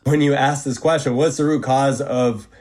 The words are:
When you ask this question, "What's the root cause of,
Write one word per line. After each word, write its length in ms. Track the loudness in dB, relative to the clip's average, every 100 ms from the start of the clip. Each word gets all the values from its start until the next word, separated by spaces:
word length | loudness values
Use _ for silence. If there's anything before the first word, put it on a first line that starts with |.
When 160 | 0 2
you 140 | 2
ask 280 | 2 0 -2
this 140 | -6 -2
question, 400 | 0 0 0 0
"What's 220 | 0 0
the 80 | 0
root 160 | 0
cause 400 | 0 2 2 0
of, 460 | -2 0 0 -2 -10 -20